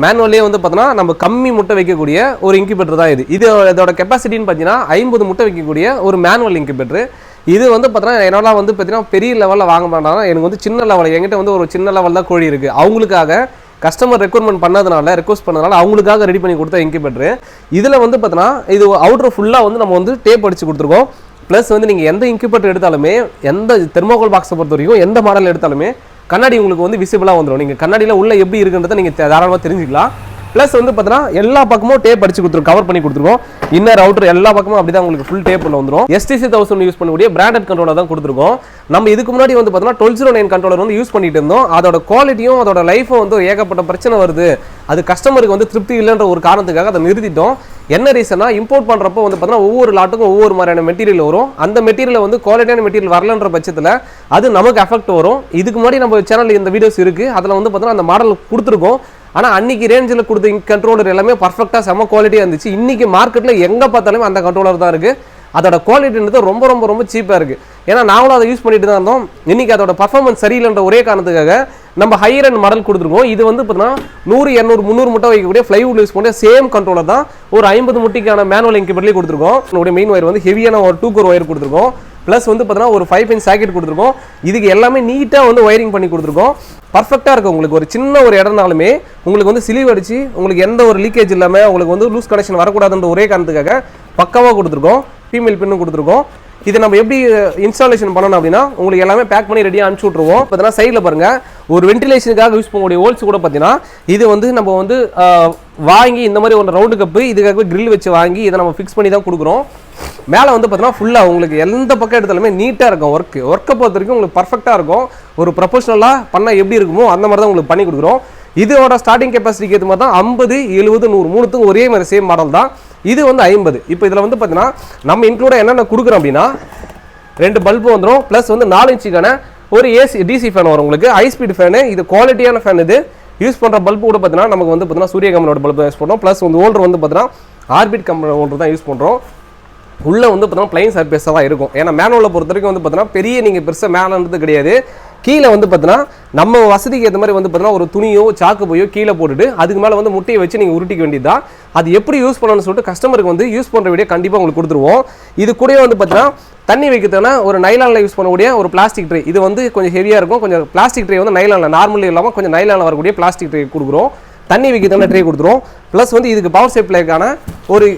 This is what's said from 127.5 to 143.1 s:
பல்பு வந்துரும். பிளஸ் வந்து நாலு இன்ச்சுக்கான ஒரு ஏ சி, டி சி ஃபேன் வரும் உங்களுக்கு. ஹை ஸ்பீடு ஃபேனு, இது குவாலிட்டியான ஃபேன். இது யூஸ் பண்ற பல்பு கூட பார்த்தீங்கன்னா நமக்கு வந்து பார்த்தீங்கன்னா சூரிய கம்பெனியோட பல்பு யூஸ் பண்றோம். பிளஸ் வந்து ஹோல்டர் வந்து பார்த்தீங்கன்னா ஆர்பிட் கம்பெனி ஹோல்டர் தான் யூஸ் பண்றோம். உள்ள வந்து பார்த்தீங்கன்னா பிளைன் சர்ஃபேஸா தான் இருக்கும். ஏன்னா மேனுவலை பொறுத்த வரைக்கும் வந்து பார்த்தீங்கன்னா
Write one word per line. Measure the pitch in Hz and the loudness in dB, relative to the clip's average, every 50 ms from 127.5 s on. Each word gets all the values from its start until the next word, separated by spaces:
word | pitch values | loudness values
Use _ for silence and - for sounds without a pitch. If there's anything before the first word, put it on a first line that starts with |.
| 208 214 175 | 0 0 0
பல்பு | 196 220 240 214 240 226 | 2 0 2 2 2 2
வந்துரும். | 202 185 220 254 277 269 - | 2 2 2 2 2 2 0
பிளஸ் | 202 240 240 233 214 | 0 0 0 0 0
வந்து | 233 240 196 185 | 0 2 2 4
நாலு | 196 247 262 254 | 4 4 4 2
இன்ச்சுக்கான | 220 - 208 170 165 180 233 262 269 - - - - - - 202 | 0 -2 -2 -2 0 2 2 0 -2 -6 -14 -20 -20 -8 0 2
ஒரு | 226 262 247 226 247 | 2 4 4 4 4
ஏ | 277 269 - | 2 2 0
சி, | 208 185 175 | -2 -2 -2
டி | 254 254 240 | -2 -2 -2
சி | 226 185 | -2 0
ஃபேன் | 190 175 160 151 | 2 2 2 2
வரும் | 151 147 | 2 2
உங்களுக்கு. | 147 151 151 202 254 220 190 | 0 0 0 2 2 4 4
ஹை | 233 269 - | 2 2 0
ஸ்பீடு | - 247 196 180 - | -4 -6 -6 0 2
ஃபேனு, | 180 175 196 247 277 240 196 | 2 2 4 2 0 0 -2
இது | 180 170 - 185 | -4 -4 0 2
குவாலிட்டியான | 208 247 262 254 247 247 247 240 220 226 | 2 4 4 2 2 2 0 0 0 0
ஃபேன். | 202 185 170 165 | 0 0 0 2
இது | 165 202 277 339 - - - - - - - 208 | 2 2 0 0 -2 -10 -20 -20 -20 -8 -4 -4
யூஸ் | 262 254 - 233 | -4 -2 -2 -2
பண்ற | 226 220 208 175 | 0 0 0 0
பல்பு | 196 214 208 220 220 | 0 -2 0 0 -2
கூட | 220 214 | 0 0
பார்த்தீங்கன்னா | 196 175 160 175 214 226 202 | 0 0 0 0 0 0 0
நமக்கு | 185 175 165 165 | 0 0 0 0
வந்து | 170 190 | -2 -2
பார்த்தீங்கன்னா | 165 160 170 190 185 - | -4 -2 -4 -4 -2 -2
சூரிய | 190 190 196 175 | -2 0 0 0
கம்பெனியோட | 170 165 151 147 143 139 147 | 0 0 0 -2 -2 -2 -2
பல்பு | 143 147 147 143 | -2 -2 -2 -4
யூஸ் | 143 - 151 | -4 -6 -4
பண்றோம். | 156 220 220 185 | -4 -4 0 0
பிளஸ் | 190 196 196 185 170 | 0 0 0 0 0
வந்து | 160 170 190 | 0 2 2
ஹோல்டர் | 220 208 202 185 180 | 2 2 2 0 0
வந்து | 180 165 | 0 0
பார்த்தீங்கன்னா | 151 147 160 185 247 262 - - - - - - - - 131 175 | -2 -2 0 -2 -2 -2 -6 -14 -20 -20 -20 -20 -8 -2 0 0
ஆர்பிட் | 226 208 208 214 - 185 | 2 0 -2 -6 -6 -6
கம்பெனி | 165 160 156 151 147 147 | -6 -4 -4 -4 -2 -2
ஹோல்டர் | 147 143 143 143 170 | -2 -4 -4 -4 -4
தான் | 156 160 | -4 -4
யூஸ் | 156 - 143 | -4 -6 -10
பண்றோம். | 135 120 143 185 240 247 - - - - - - - - - - - - - - - - - 147 | -6 -4 -2 -2 -2 -4 -6 -12 -20 -20 -20 -20 -20 -20 -20 -20 -20 -20 -20 -20 -20 -8 -4 -2
உள்ள | 185 226 247 226 196 | 0 2 2 2 2
வந்து | 196 214 | 0 -2
பார்த்தீங்கன்னா | 190 180 180 202 - 165 | -2 -2 -4 -4 -2 -2
பிளைன் | 170 196 226 196 | -2 0 0 0
சர்ஃபேஸா | 175 160 147 156 147 - 160 156 | -2 -2 -2 -4 -4 -2 -2 0
தான் | 160 139 139 | 0 0 0
இருக்கும். | 156 131 139 135 - 139 | -2 -4 -4 -6 -4 -4
ஏன்னா | 160 175 156 156 | -4 -2 -2 0
மேனுவலை | 185 226 240 233 214 208 170 | 0 2 2 2 2 2 0
பொறுத்த | 170 160 156 185 | -4 -4 -4 -4
வரைக்கும் | 202 196 202 190 | -4 -4 -4 -4
வந்து | 180 160 | -4 -4
பார்த்தீங்கன்னா | 156 143 185 214 214 | -4 -2 -2 -4 -4